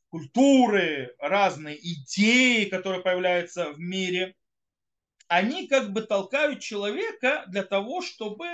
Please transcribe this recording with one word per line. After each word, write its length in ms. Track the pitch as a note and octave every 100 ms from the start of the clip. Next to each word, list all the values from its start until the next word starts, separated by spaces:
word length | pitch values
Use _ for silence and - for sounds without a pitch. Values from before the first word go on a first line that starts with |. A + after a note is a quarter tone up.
| _
культуры, 1000 | E3 C#3 A#3+ C#4 C4 A#3 G3 E3 C#3+ B2 -
разные 580 | C#3+ G3+ F#3+ C#3 D3+ D3
идеи, 880 | E3+ D3+ C3 F#3+ G#3+ B3 B3+ A#3 G3
которые 360 | F#3 F#3+ F#3
появляются 680 | F#3 F3+ F3+ F3+ F3 F3+ D3+
в 80 | D3
мире – 560 | F3 F#3+ F#3 F3+ F#3+ - _ _ _ _ _ _ _ _ -
они 400 | F3 G#3+ F4+ F4+
как 240 | C4+ G#3
бы 120 | G3+
толкают 560 | A3 G3 F#3+ C#4 D4+ C4
человека 840 | - G#3 G3+ C#4+ A4+ - B3+ D4+ F#3
для 160 | F#3+
того, 400 | F#3+ G3 A3 F4
чтобы, 420 | - - G#3+ G#3+ F4